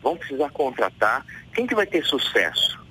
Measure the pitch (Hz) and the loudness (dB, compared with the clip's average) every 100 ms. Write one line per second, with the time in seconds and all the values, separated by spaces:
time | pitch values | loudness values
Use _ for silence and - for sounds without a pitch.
0 | 143 170 - 139 147 - 135 123 98 - | -2 -4 -8 -2 -2 0 -2 0 -2 2
1 | 107 123 - - - - 240 220 196 170 | 2 2 -4 -18 -8 -4 0 0 2 0
2 | - 143 - 110 82 - - - - | 0 -2 0 2 2 2 -2 -2 -16